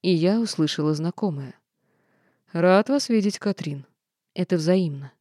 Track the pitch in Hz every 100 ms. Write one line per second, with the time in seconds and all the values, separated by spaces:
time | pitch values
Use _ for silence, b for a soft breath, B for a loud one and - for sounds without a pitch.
0 | 175 170 175 220 226 - 156 - 151 151
1 | 165 - 208 143 135 - _ _ _ _
2 | _ _ _ _ _ 170 180 190 220 285
3 | - 226 202 - 208 196 156 143 135 _
4 | _ _ _ - 180 175 156 190 170 139
5 | 139 -